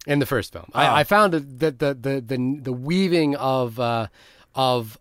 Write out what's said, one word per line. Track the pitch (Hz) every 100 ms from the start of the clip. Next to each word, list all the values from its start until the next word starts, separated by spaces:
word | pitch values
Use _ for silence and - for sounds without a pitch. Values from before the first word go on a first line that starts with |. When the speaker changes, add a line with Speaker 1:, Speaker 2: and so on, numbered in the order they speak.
| -
Speaker 1:
In | 143
the | 135
first | 127 -
film. | 87 85
Speaker 2:
Oh. | 117
Speaker 1:
I, | 147 139
I |
found | 147 202 208
that | 160 143 127
the, | 160
the, | 127 147 135
the, | 131 139
the, | 117 135 127 147
the | 131
weaving | 123 135 180 190 175 151 143
of, | 131 131 123 113
uh, | 117 117 107 _ - _ _ -
of, | 131 123 110 -